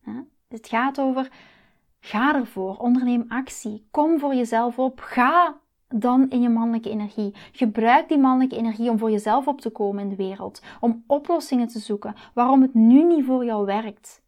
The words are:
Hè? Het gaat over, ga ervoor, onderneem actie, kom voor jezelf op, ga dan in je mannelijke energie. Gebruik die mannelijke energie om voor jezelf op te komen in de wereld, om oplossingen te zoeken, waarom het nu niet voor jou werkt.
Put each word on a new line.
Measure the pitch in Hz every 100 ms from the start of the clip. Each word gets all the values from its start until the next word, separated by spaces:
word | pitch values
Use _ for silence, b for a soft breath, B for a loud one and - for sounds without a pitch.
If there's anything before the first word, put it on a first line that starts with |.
Hè? | - 226 320 _ _
Het | 226 -
gaat | 226 262 269
over, | 269 254 262 b b b b b b _
ga | - 208 262 294
ervoor, | 233 - 190 196
onderneem | 240 247 247 240 233
actie, | 240 262 - 214 208 _
kom | - 302 330
voor | 285 262
jezelf | 240 226 240 233
op, | 262 254
ga | - - 247 339 339 285 _ _ _
dan | 233 247 254 262
in | 254
je | 240
mannelijke | 226 233 226 226
energie. | 214 208 - 202 B B
Gebruik | - 233 214 226 262 320
die | 302
mannelijke | 262 254 262 254
energie | 226 214 233
om | 226
voor | 226
jezelf | 214 208 233 277
op | 285
te | 226
komen | 214 202 202
in | 202
de | 196
wereld, | 190 190 190 - B B
om | 240 226 -
oplossingen | 285 285 339 277 247 233
te | 233
zoeken, | - 208 208 208 B
waarom | - 240 269
het | 262
nu | 226 226 262
niet | 339 330 254
voor | 254 240
jou | 214 202
werkt. | 202 226 208 - -